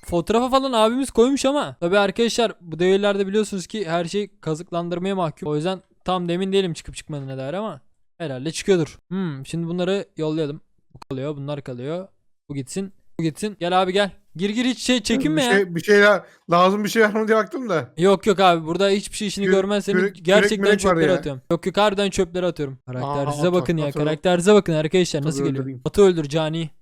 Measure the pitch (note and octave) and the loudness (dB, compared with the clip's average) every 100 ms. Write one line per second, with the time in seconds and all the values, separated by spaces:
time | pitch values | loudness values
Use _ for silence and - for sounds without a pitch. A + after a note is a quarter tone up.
0 | - F3 E3 G#3+ B3+ C4+ C4+ A#3+ A3 B3 | -2 -4 0 0 2 0 0 2 2 2
1 | C#4 - A#3+ C#4 C4 D4 F3+ B2+ E3+ G3+ | -2 2 2 2 0 0 -4 -4 0 2
2 | G3+ F#3+ A#3 - A3+ E3+ F3 D#3+ F3+ G3 | 0 0 -2 0 -2 -4 -14 -2 2 2
3 | G3+ G3 G3 G#3 G#3 G3 E3+ A3 F3 E3+ | 2 0 -2 -2 -2 -6 -8 -8 -4 -4
4 | E3+ G3+ G3+ _ D#3+ D#3 F3 E3+ F3 F3 | -2 -4 -6 _ -8 -8 -6 -6 -6 -4
5 | F#3 G3 E3 - D3+ D3+ D#3+ F#3 _ _ | -4 -2 -4 -6 -6 -4 -4 -6 _ _
6 | - F#3 F3 E3+ F#3+ F#3+ F#3+ D#3 - C3 | -6 -4 -2 -2 0 0 0 -4 -10 -16
7 | - D3 C3+ C3 C3 F3 A3 D3 _ _ | -12 -12 -10 -10 -8 -8 -8 -10 _ _
8 | _ _ E3 B2+ C#3+ - - F#3+ D3+ - | _ _ -10 -6 -8 -6 0 2 0 -8
9 | _ F#3 F#3 C3+ C3+ E3 E3+ F3+ F3+ G3 | _ -6 -6 -8 -8 -8 -6 -4 -2 -4
10 | F3 - D#3 D#3 D3+ C#3+ _ _ _ - | -6 -6 -4 -2 -4 -8 _ _ _ -20
11 | - C3 C#3 D3 C#3 D3 C#3 B2 C3 E3+ | -10 -8 -6 -8 -8 -10 -10 -10 -8 -8
12 | F#3 _ _ _ _ C#3+ C3 F#3 G3 _ | -10 _ _ _ _ -10 -8 -8 -10 _
13 | _ - D#3+ D3+ G#3+ G3 F3 F#3 F#3+ F#3 | _ -4 -4 -2 -8 -4 0 2 2 2
14 | G3+ - _ D3+ G3 G#3+ B3+ B3 - B3+ | 0 -4 _ -4 -2 0 0 -2 0 0
15 | - A3+ C#4 D#4 B3 G3 F#3+ E3+ D#3 G3+ | 2 0 2 0 2 2 2 -4 4 6
16 | G#3 G3 - _ - F3 F#3 G#3 G#3 A#3 | 8 4 0 _ 0 4 4 4 0 2
17 | G#3+ G#3+ A3 A3 G3+ C#4 B3 E3+ A#2+ - | 2 2 2 2 2 -4 -2 -2 -2 0
18 | F#3 G3 - F#3 F#3+ E3+ D#3 F3 G3 G3+ | 4 4 2 4 4 4 0 0 2 2
19 | G3 - G#3+ G3 G3 G3 F#3+ G#3 G3 F#3 | -2 -6 -6 -2 2 2 2 -2 0 0
20 | G3 G3 E3 G3+ G#3 G#3+ G3+ G#3 F#3+ E3+ | 0 -2 4 4 4 2 2 4 4 2
21 | D#3 C#3 D3 C3 _ E3+ F#3+ F3 G#3 G3 | 2 2 -2 -10 _ -4 -2 2 2 2
22 | G3+ - F#3 F3 F3+ E3 C#3+ C3 - B2+ | -2 0 -2 0 -4 -4 -8 -8 -12 -8
23 | C#3 C#3+ C#3+ D3 E3+ F3+ - E3 D3 D3 | -4 -4 -4 0 0 0 0 -2 -2 -2
24 | D3 D#3 F#3 F3+ F3 G#3 F#3 D#3 D#3 F#3 | -2 0 0 2 6 4 4 -2 0 0
25 | F3 D3+ D3 C#3 C#3 C3+ C3+ B2+ D#3 - | 2 0 -2 -2 -2 -2 -6 -8 -4 4
26 | G3 F3 C#3+ D#3 D#3 D#3+ D#3+ - | 4 4 -2 -2 -2 -4 -8 -10